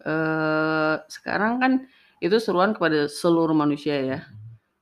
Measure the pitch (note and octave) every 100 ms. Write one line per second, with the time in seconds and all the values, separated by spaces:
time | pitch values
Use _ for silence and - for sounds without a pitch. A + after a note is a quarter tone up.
0 | - D#3 D#3+ D#3 D#3 D#3 D#3 D#3 D#3 D#3
1 | - - - - G#3+ B3 C4 C4 - _
2 | _ - F3 A3 A3 F3+ G3 G#3+ E3 D3+
3 | D3 - F3 E3 D#3+ D#3 D3 C#3+ D3+ C#3+
4 | C3 C#3 - - - - _ _